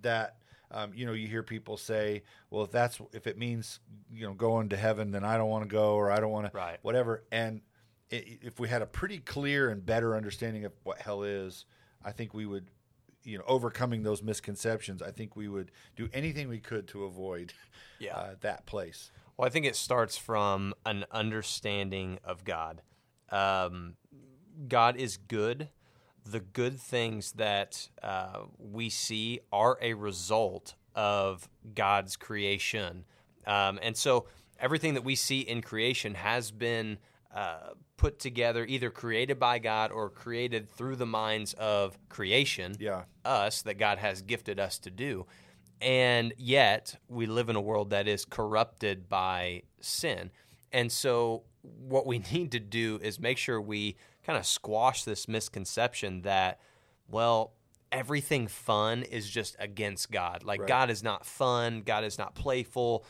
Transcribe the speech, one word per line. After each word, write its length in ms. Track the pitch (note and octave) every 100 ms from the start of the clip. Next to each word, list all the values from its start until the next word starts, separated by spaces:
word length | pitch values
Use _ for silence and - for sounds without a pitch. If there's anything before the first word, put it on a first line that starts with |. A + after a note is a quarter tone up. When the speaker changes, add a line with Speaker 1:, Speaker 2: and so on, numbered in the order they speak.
Speaker 1:
That, 360 | A#2 A2+ G#2+ - _ - -
um, 200 | G#2+ G#2
you 120 | G#2+ A#2+
know, 60 |
you 160 | A2 A2
hear 140 | A2+
people 320 | A2+ A2 G#2+ G#2
say, 460 | - A2 G#2 G#2 - - _
"Well, 140 | G#2
if 80 | G2+
that's, 280 | A#2+ A#2+ - G#2+
if 140 | A2 A2+
it 100 | G2
means, 400 | A#2+ A#2 A2 - - G#2 -
you 160 | A2+ G#2+
know, 60 |
going 380 | G2 A2+ A2+ G#2+
to 60 | G2
heaven, 360 | A2 G#2+ G#2
then 100 | G2
I 120 | G2+ A2+
don't 140 | A2
wanna 160 | A2 G#2
go, 280 | G#2+ G#2+
or 160 | G#2 G2+
I 80 | G#2
don't 140 | A2
wanna 180 | G#2+ G#2
Speaker 2:
Right. 260 | G2+ F2 E2+
Speaker 1:
whatever." 400 | A2 B2 A#2 A2 -
And 300 | A2+ A2+ A2 - _ _ _ -
i-, 280 | A#2+ G#2 -
if 180 | B2 -
we 100 | A#2
had 100 | A#2+
a 40 | G#2
pretty 320 | - G3 F#3+
clear 500 | - C#3+ C#3+ C#3+ B2+
and 140 | G#2
better 320 | F#2 A2+ A#2 A2
understanding 480 | G#2+ - A#2 A2
of 80 | G#2 -
what 160 | - -
hell 200 | G#2+ G2+
is, 440 | G2+ G2 F#2+ F2+ - _ _ _
I 80 | G2+
think 220 | G2+ A2+
we 120 | G#2+ G#2+
would, 240 | G2 F#2 _ _ _ _ _
you 160 | - G2+
know, 60 | G#2+
overcoming 560 | C3 A#2+ - B2 A#2
those 180 | G#2+ G2+
misconceptions, 800 | G#2+ G#2 - G2+ A2+ A2 - F#2+
I 120 | F2+
think 240 | - G#2+ G#2+
we 100 | G#2
would 240 | G2 F#2 - -
do 140 | - A2+
anything 360 | C3 D#3 D3 C3+
we 100 | A2+
could 300 | - A2 F#2
to 160 | G#2
avoid, 480 | G2 F#2 F#2+ F2+ F2 - - - - -
Speaker 2:
Yeah. 160 | G2+ F2
Speaker 1:
uh, 180 | F#2+ F#2+
that 260 | G#2 - -
place. 460 | G#2 E2+ - - - - -
Speaker 2:
Well, 100 | B2+
I 40 |
think 140 | D3 C#3+
it 100 | A2+
starts 400 | - B2 A2 -
from 560 | - A2 G2+ G2 G2 -
an 200 | A2+ G2+ G2
understanding 1080 | A2 G#2+ A2 G2+ - G#2+ G2+ G2 F#2+ F#2 F#2
of 180 | F2 F2+
God. 380 | F#2+ E2 D#2+ E2 - _ _ _ -
Um, 640 | G2+ G2 F#2+ F2+ F2+ E2+ - _ C#3 - - - D3+ C3+
God 280 | B2 A#2 B2
is 200 | B2 F#2+
good. 520 | G2 A2 G#2+ C3+ D3+ _ _ _ _ _
The 160 | G#2 A2
good 380 | F#2+ B2 B2 C3+
things 540 | - B2 A#2 G#2+ -
that, 560 | A2+ G#2+ G2+ G2 - - -
uh, 400 | - F#2+ F#2+ G2+ - -
we 320 | A2 G#2+ A2+
see 500 | - - A2 A2+ A#2+ -
are 260 | G2+ A#2 B2+
a 140 | A#2+
result 800 | G#2+ G#2 F2+ F2+ A2 G#2 G2 - - _
of 540 | - G#2 G2+ G2 F#2 - _ A2
God's 420 | G#2 G2 G2+ F#2+ -
creation. 880 | - G#2+ G2+ G2+ - A2 F2+ F2+ - _ _ _ G#2
Um, 320 | G2+ G2 G2
and 140 | A#2 A2+
so 300 | C#3+ B2 - - - -
everything 340 | C3 D3+ D#3+
that 80 | C#3
we 100 | B2+ C3+
see 240 | - C3+
in 220 | C3 A#2+
creation 520 | - A2 A#2 B2+ G#2+
has 360 | F#2 G2+ A#2+ A2
been, 460 | G#2+ A#2+ A2+ A2 G#2 - _ _
uh, 360 | G2+ F#2+ D#2+ - - _ -
put 220 | D3+ -
together, 460 | C3+ A#2+ A#2 A#2 A#2
either 240 | C3+ A#2+
created 480 | - A#2 A2 B2+ C3
by 180 | B2 A#2+
God 320 | A2 A2 A2
or 200 | A2 G2+
created 580 | - A#2+ A#2 B2 A2+ G#2+
through 280 | - B2+ B2+
the 100 | A#2
minds 480 | A2 A2 G#2+ G#2
of 440 | - A2 G2+ G2 - -
creation, 680 | - F#2+ A#2+ C#3+ - F#2 G2+
Speaker 1:
Yeah. 260 | G#2 F#2 F2+ -
Speaker 2:
us, 380 | B2 B2+ G2+ -
that 120 | A2 G2
God 200 | G#2+ G2
has 240 | G#2 F#2+
gifted 380 | G2 A#2 - G2
us 180 | F#2+ -
to 100 | -
do. 360 | F#2 C#3 G2 F2+ - - - - -
And 520 | B2+ B2+ B2 A#2+ A#2 -
yet, 600 | B2 C3+ A2 A2 - - -
we 180 | A#2+ A2+
live 220 | A2+ A#2
in 80 | G#2+
a 40 |
world 300 | G2+ G#2+ G2+
that 160 | G2+ G#2
is 180 | G2+
corrupted 840 | - - G#2+ G#2+ A2+ - G#2+ F#2+ F2+
by 540 | F#2+ F#2 F2+ F2+ F2+ - _
sin. 500 | - - E3 F#2 F#2 - _ - _
And 220 | B2+ A#2+
so 520 | - C3+ A#2+ A#2 A2+ - _
what 440 | - A2 C3 C3+ C3
we 120 | A#2+
<laughs> 140 | F2
need 200 | D#3 E3
to 80 | A2+
do 400 | G2+ A2+ A2+ G#2+
is 160 | G#2+ F#2
make 200 | A#2 C3
sure 220 | - A#2
we 360 | G#2 G#2 G#2 - - _
kinda 200 | - C#3+
squash 580 | F#2 - - G#2+ A#2+ A2
this 220 | - G#2 -
misconception 960 | A2 - G#2 F#2 - A#2+ - G2+ F#2
that, 380 | G2 G2 F#2 - _ _ _ _ -
well, 460 | G#2+ A#2 A2+ A2+ - _ _ _
everything 560 | C3+ B2+ D3 C#3+ C#3+ A2
fun 560 | - - G#2+ G#2+ A#2
is 260 | B2+ A#2 G2+
just 280 | A2+ G#2 -
against 520 | G#2 G2+ G#2 G2 -
God. 320 | G#2 F2 F2
Like, 160 | - G2+
Speaker 1:
Right. 80 | G2+
Speaker 2:
God 220 | B2+ B2+
is 120 | G#2
not 240 | A2+ G2+ -
fun, 560 | - C3 B2 A#2 A2+
God 220 | G#2 G#2+
is 140 | G#2+ G2+
not 160 | G#2 -
playful, 680 | C#3+ B2+ A#2 B2+ A#2+ A2+